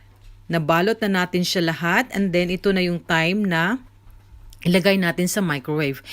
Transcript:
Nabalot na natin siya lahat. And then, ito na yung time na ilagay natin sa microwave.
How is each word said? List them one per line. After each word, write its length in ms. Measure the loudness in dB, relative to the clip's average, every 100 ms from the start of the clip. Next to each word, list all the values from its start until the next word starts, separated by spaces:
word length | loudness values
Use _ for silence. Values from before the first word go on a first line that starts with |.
| -20 -20 -20 -20 -4
Nabalot 560 | -2 2 2 2 0
na 240 | 0 0 0
natin 160 | -2
siya 240 | -2 0 -2
lahat. 420 | -2 0 0 0
And 160 | -2 0
then, 160 | 0 0
ito 220 | -2 0
na 80 | 0
yung 240 | 0 -2
time 400 | 0 0 2 0
na 400 | 0 0 0 -2 -8 -20 -20 -20 -20 -20 -20 -6
ilagay 400 | 0 2 2 2
natin 240 | 0 0 -2
sa 160 | 0
microwave. 560 | -2 -2 -2 -2 -2 -4 -10